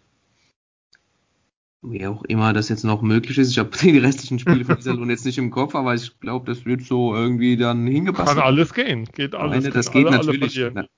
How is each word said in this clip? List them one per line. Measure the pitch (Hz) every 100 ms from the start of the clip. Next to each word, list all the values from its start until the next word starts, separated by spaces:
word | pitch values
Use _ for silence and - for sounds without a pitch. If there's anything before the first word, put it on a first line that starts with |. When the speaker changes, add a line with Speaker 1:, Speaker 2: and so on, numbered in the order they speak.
| _ _ _ _ _ _ _ _ _ _ _ _ _ _ _ _ _ _ 120
Speaker 1:
Wie | 104 95
auch | 107
immer | - 110 110
das | 107 107
jetzt | 107 110
noch | 107
möglich | 110 113 - 139
ist. | 127
Ich | 123
hab | 104
<laughs> | -
die | 190 143
restlichen | 123 135 - 123
Spiele | 127 131
von | 127 -
Iserlohn | 131 123 120
jetzt | 117 127
nicht | 123
im | 123
Kopf, | 127 139 147
aber | 127 117
ich | 120 _
glaub, | - 123 127
das | 120 120
wird | 123
so | 123 127 120 107
irgendwie | 120 120 123 120
dann | 120 120 120
hingepasst. | 143 185 180 - 147
Speaker 2:
Kann |
alles | 131 139 165
gehen. | - 254 120 113
Geht | - 139
alles. | - 151 131
Speaker 1:
Nein, | 139
das | 123 -
Speaker 2:
Können | 131 156
Speaker 1:
geht |
Speaker 2:
alle, | 127
alle | 151
Speaker 1:
natürlich, | 139 127
Speaker 2:
verlieren. | 131 120 107
Speaker 1:
na-, | -